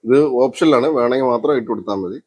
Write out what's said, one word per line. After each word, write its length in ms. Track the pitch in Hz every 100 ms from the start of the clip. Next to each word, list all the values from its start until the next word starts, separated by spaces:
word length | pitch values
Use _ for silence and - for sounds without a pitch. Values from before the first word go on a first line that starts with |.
| 113
ഇത് 120 | 135 151 123
ഓപ്ഷനിലാണ്, 460 | 127 - 165 131 139 143
വേണമെങ്കിൽ 300 | 120 127 131
മാത്രം 240 | 120 147 139
ഇട്ട് 100 | 113
കൊടുത്താൽ 260 | 107 101 98
മതി. 160 | 92 120